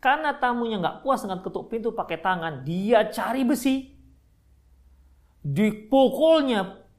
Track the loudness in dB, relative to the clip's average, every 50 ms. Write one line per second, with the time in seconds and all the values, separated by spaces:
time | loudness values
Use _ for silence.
0 | 4 2 2 2 0 -4 -2 0 0 0 0 -2 -4 -4 -4 -2 -2 -4 -4 -4
1 | -2 -2 -2 -2 -2 -8 -8 -8 -8 -8 -8 -8 -10 -8 -10 -6 -6 -6 -6 -6
2 | -6 -6 -8 -4 -2 -2 -2 -2 -4 -8 -8 -8 -8 -6 -6 -4 0 4 4 4
3 | 4 2 -2 -6 -4 -4 -2 0 2 0 0 2 2 0 0 0 -4 -10 -20 -20
4 | -20 -20 _ _ _ _ _ _ _ _ _ _ _ _ _ _ _ _ _ _
5 | _ _ _ _ _ _ _ _ -8 -4 0 2 2 2 0 -2 -4 2 4 4
6 | 6 4 4 2 4 4 6 4 4 2 0 0 -2 -4 -8 -18 -20 _ _